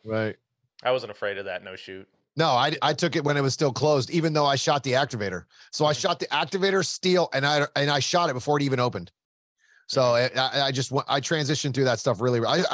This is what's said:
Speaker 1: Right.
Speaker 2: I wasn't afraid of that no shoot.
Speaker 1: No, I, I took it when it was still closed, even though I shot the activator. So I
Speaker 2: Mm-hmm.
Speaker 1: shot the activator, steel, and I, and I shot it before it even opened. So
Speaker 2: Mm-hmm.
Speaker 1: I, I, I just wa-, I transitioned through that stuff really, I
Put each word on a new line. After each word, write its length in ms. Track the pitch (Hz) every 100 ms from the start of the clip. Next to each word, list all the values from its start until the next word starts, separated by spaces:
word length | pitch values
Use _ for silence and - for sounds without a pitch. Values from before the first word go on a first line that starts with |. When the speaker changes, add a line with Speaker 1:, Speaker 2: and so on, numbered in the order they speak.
| 110
Speaker 1:
Right. 300 | 110 110 - _ _ _ -
Speaker 2:
I 80 | 123
wasn't 200 | 127 113
afraid 280 | 104 104 101
of 60 | 98
that 180 | 90
no 120 | 95 92
shoot. 320 | - 95 95 _ _ -
Speaker 1:
No, 100 | 160
I, 260 | 123 143 156
I 100 | 143
took 220 | 156 170 160
it 80 |
when 140 | 147 143
it 40 |
was 120 | 139
still 180 | - 147
closed, 380 | 117 151 147 120
even 240 | 170 160
though 120 | 151 143
I 120 | 135
shot 260 | - 143
the 80 | 131
activator. 540 | 127 143 117 101 90 - _ -
So 140 | - 151
I 80 |
Speaker 2:
Mm-hmm. 60 | 151
Speaker 1:
shot 180 | 190 175
the 80 | 160
activator, 560 | 143 160 196 196 190 170
steel, 440 | - 185 180 165
and 120 | 135 139
I, 200 | 151 143 -
and 120 | 143
I 100 | 147
shot 300 | 131 175 170
it 40 |
before 240 | 127 143 147
it 40 |
even 140 | 143 131
opened. 300 | 123 104 87 _ _ _ _ _ _ _ _
So 140 | 135
Speaker 2:
Mm-hmm. 360 | 123 120 123 110
Speaker 1:
I, 40 |
I, 200 | 131 139 139
I 40 |
just 180 | 131 131
wa-, 140 | 135 -
I 140 | 143
transitioned 520 | 127 160 139 147 143
through 120 | 131 131
that 120 | 113
stuff 200 | - 104
really, 240 | 123 120 113
I 180 | 156 175